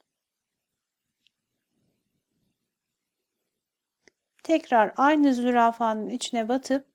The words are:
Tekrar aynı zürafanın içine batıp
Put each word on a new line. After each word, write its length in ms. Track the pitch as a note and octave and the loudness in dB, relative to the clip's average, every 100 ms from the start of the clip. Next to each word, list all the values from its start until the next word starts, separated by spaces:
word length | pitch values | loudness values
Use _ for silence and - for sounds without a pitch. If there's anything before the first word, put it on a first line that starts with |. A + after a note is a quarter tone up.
| _ _ _ _ _ _ _ _ _ _ _ _ _ _ _ _ _ _ _ _ _ _ _ _ _ _ _ _ _ _ _ _ _ _ _ _ _ _ _ _ _ _ _ _ | _ _ _ _ _ _ _ _ _ _ _ _ _ _ _ _ _ _ _ _ _ _ _ _ _ _ _ _ _ _ _ _ _ _ _ _ _ _ _ _ _ _ _ _
Tekrar 500 | - D#4+ D#4+ A#3+ G#3 - | -2 -2 2 2 2 2
aynı 380 | C#4 D#4 C#4+ | 2 4 2
zürafanın 760 | B3 B3 A#3+ A#3 A#3 A#3 A3 G3 | 2 0 2 2 0 -4 -4 -6
içine 400 | B3 - A#3+ A3 | -8 -6 -6 -4
batıp 380 | B3+ - C4+ - | -4 -2 -6 -6